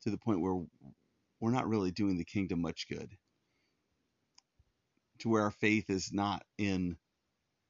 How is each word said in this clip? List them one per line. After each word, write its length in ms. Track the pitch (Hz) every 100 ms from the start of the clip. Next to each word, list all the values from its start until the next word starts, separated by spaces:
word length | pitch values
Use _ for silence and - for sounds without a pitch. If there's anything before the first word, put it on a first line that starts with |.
to 80 | -
the 80 | 101
point 220 | - 98
where 200 | 92 92 80 - 69 - _ _ _ _
we're 100 | 113
not 180 | 127 104
really 220 | 110 92
doing 260 | 90 101 90
the 80 |
kingdom 360 | 85 104 92 87
much 280 | 85 76 -
good, 220 | - 76 - _ _ _ _ _ _ _ _ _ _ _ _ _ _ _ _ _ _ _ -
to 100 | 117
where 140 | 110
our 80 | 104
faith 400 | - 107 107 -
is 200 | 95 90
not 300 | 101 101 92 - -
in 380 | 101 92 90 82 _ _ _ _ _ _ _